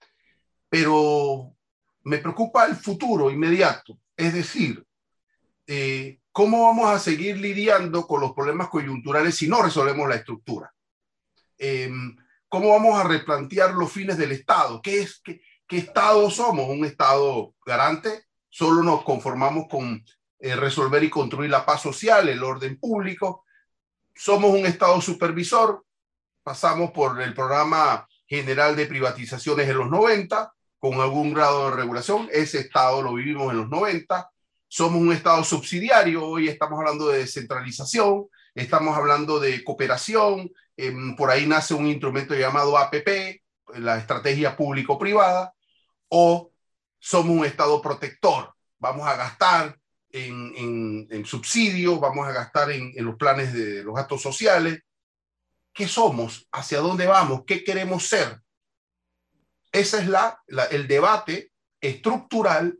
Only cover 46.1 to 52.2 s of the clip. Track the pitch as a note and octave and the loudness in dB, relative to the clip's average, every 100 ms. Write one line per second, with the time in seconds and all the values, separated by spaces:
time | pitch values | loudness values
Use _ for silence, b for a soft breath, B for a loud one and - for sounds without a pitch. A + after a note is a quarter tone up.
46.1 | E3+ E3+ F3 E3+ _ _ _ _ _ - | 4 6 4 -2 _ _ _ _ _ 0
47.1 | F3+ E3+ E3 D3 D3+ D3 D3 C#3+ C#3 C#3 | 2 4 2 0 0 2 2 0 -6 -8
48.1 | - F#3 C3+ - _ _ - B2 C#3 D3 | 0 2 2 -4 _ _ -6 -6 -4 -4
49.1 | B2+ B2 - F#3 E3+ D3+ - _ _ _ | -2 -4 0 2 4 0 -10 _ _ _
50.1 | C3 B2+ B2 A#2+ B2 A#2+ A#2 A2 G#2+ G#2+ | -12 -12 -12 -12 -10 -8 -6 -6 -8 -10
51.1 | A2 G2+ A#2+ - A#3 G#3+ F#3 F3 D#3+ C#3+ | -12 -10 -10 -4 0 0 0 0 0 0
52.1 | C#3+ | -2